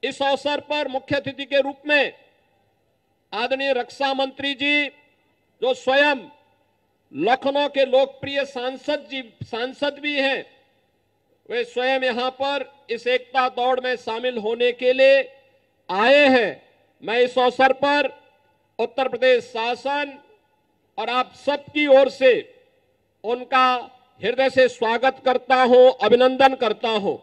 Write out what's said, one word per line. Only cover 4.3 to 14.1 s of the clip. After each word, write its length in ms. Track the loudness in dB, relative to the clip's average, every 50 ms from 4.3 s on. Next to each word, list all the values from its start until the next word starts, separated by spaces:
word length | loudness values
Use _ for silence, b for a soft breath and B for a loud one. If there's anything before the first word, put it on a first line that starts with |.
| -6 -8 -6 -6 -6
जी, 320 | -4 -2 0 0 0 0
जो 880 | -2 _ _ _ _ _ _ _ _ _ _ _ _ _ _ -4 -4 -4
स्वयं 420 | -2 -2 0 2 2 2 2 0 -4 -8 -16 -20 _ _ _ _ _ _ _ _ _ _ _ _ _ _ _
लखनऊ 560 | -10 -4 0 0 0 0 -2 -4 -2 -2 -2 -2
के 160 | 0 -2 -2
लोकप्रिय 600 | 2 2 0 0 0 -4 -14 -12 -8 -6 -6 -6
सांसद 600 | -6 -8 -8 -8 -8 -10 -10 -6 -6 -6 -6 -8 -12
जी, 120 | -12 -12 -12 -14 _ _
सांसद 560 | -14 -12 -8 -8 -8 -8 -8 -6 -6 -6 -6 -6
भी 220 | -8 -6 -4 -2
हैं, 260 | -2 -2 -2 -4 -8 _ _ _ _ _ _ _ _ _ _ _ _ _ _ _ _ _ _ _ _ _
वे 140 | -6 -6 -6
स्वयं 360 | -6 -6 -4 -2 -2 -2 0
यहाँ 300 | -2 -2 -2 -2 -4 -6
पर 560 | -6 -6 -6 -4 -4 -6 -8 -10 _ _ _ _
इस 160 | -10 -8 -4
एकता 420 | -2 -4 -4 -4 _ -2 -2 -2 -2
दौड़ 320 | -2 -2 -2 -2 -2 -2
में 160 | -2 -6 -6
शामिल 420 | -6 -6 -10